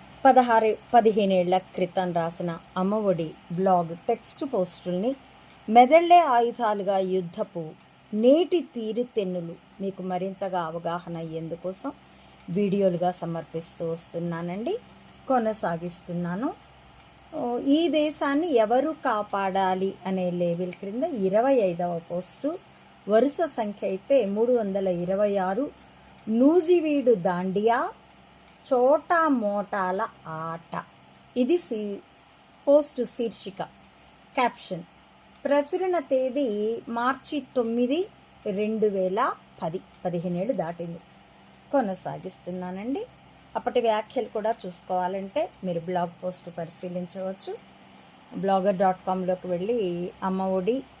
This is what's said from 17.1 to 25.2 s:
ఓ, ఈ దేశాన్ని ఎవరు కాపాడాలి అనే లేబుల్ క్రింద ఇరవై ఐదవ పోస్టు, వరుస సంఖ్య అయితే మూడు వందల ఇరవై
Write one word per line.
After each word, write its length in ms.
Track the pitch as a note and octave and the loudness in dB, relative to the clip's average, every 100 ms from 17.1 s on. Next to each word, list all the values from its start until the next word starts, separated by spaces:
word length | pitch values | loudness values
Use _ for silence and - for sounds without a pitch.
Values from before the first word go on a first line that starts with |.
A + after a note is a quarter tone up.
| - - | -20 -14
ఓ, 240 | D#4 B3 B3 | -6 -4 -2
ఈ 300 | C#4 D4+ E4 | 2 2 4
దేశాన్ని 680 | D4+ D4+ D4 D4 C#4+ F4 | 2 0 0 -2 0 2
ఎవరు 360 | A#3 G#3+ B3 D#4 D#4 | 2 4 2 0 -2
కాపాడాలి 880 | C4+ G#3+ G#3 G3 F#3+ F#3+ F#3 F#3 F#3+ - F#3+ | -2 -2 -2 -2 -2 0 0 0 -2 -4 -4
అనే 240 | F#3 F3+ | -2 -2
లేబుల్ 420 | F3 F3 E3+ F3+ | 0 -2 -2 -6
క్రింద 320 | F3 G3 A#3 | -8 -10 -4
ఇరవై 500 | F4 A#3+ F#3+ G#3 C4 | -4 -2 0 2 4
ఐదవ 460 | C4 F#3 E3+ F3 E3+ - | 2 2 0 -4 -4 -6
పోస్టు, 480 | F3 - - C#4+ F4 - - - - F#3+ | -8 -8 -8 -6 -8 -14 -20 -20 -14 2
వరుస 280 | A3 C#4 - | 4 4 0
సంఖ్య 420 | D#4 - G#3 G#3 G3 | -4 -4 -6 -6 -6
అయితే 400 | F#3+ - C4+ G3 | -6 2 2 2
మూడు 260 | G#3 A#3+ | 0 2
వందల 360 | A#3+ G3+ G3 F#3+ | 2 0 -2 -2
ఇరవై 480 | F3 F3 F#3+ | -2 -2 0